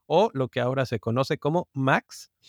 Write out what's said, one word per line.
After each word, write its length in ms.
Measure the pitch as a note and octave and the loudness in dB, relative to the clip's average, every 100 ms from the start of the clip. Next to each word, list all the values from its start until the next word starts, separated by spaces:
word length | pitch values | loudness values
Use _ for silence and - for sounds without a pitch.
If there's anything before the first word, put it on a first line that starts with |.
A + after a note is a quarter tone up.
| - | 0
o 260 | D#3+ A3 | 2 2
lo 140 | C3+ B2+ | 0 -4
que 140 | B2+ | -2
ahora 240 | B2 C3 B2+ | 0 0 -2
se 160 | A2+ | -2
conoce 360 | - A#2+ C3+ D3+ | 0 0 0 -2
como 320 | D3 E3+ - | -2 -2 -4
Max. 580 | C3+ C3+ F3 - - - _ | -2 2 0 0 -16 -20 _